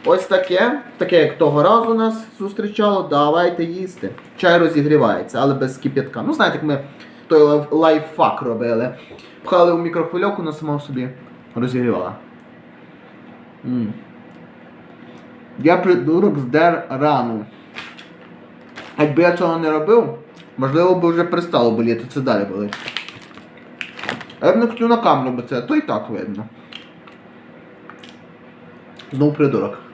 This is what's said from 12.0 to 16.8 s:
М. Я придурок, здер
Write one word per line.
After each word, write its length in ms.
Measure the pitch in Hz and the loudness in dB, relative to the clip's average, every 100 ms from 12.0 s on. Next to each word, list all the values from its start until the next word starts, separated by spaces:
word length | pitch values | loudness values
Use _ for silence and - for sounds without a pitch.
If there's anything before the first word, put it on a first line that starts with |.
| 90 - - - - - - - - - - - - - - - | -4 -12 -20 -20 -20 -20 -20 -20 -20 -20 -20 -20 -20 -20 -20 -14
М. 280 | 131 123 107 107 - - - - - - - - - - - - - - - - | -6 -4 -6 -8 -18 -20 -20 -20 -20 -20 -20 -20 -20 -20 -20 -20 -20 -20 -20 0
Я 180 | 139 180 | 2 2
придурок, 640 | 180 175 139 170 202 143 | 4 2 2 2 2 0
здер 480 | 123 151 170 165 | 0 2 2 2